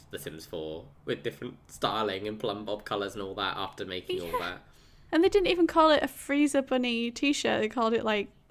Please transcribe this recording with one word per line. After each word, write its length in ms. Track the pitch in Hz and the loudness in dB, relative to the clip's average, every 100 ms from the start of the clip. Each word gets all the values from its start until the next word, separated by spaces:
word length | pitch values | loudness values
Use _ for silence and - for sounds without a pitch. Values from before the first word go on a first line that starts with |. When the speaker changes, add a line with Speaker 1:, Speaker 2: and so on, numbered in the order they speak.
| - | -14
Speaker 1:
The 80 | 95 | -12
Sims 260 | - 78 | -12 -14
four 400 | - 85 78 80 139 - - | -12 -10 -8 -10 -14 -12 -8
with 160 | 123 | -6
different 340 | 117 - 123 - - | -6 -10 -12 -14 -20
styling 600 | - 113 107 107 95 107 | -4 -2 0 0 -2 -6
and 100 | 107 | -4
plumbob 460 | 117 104 107 104 | -4 -4 -6 -8
colours 300 | - 104 101 | -4 -4 -4
and 80 | 107 | -6
all 120 | 98 98 | -8 -4
that 200 | 95 95 | -4 -4
after 300 | 95 - 95 | -6 -8 -8
making 340 | 90 - 370 | -8 -6 -6
all 60 | 85 | -4
Speaker 2:
Yeah. 60 | 82 | -4
Speaker 1:
that. 180 | 87 90 - - - - - | -4 -8 -14 -20 -20 -20 -2
Speaker 2:
And 140 | 320 | 2
they 60 | 381 | 4
didn't 180 | 403 359 | 4 4
even 180 | 359 330 | 4 4
call 220 | 330 311 | 6 6
it 120 | 294 | 6
a 60 | 269 | 2
Freezer 520 | - - 285 294 277 | -4 -2 2 4 2
Bunny 500 | 269 262 247 233 233 | 2 0 0 0 -2
t-shirt. 520 | 240 285 294 - - | 0 0 2 2 2
They 60 | 214 | 0
called 240 | 247 226 | 0 2
it, 100 | 226 | 2
like, 240 | 220 208 202 - _ | 2 0 -2 -10 _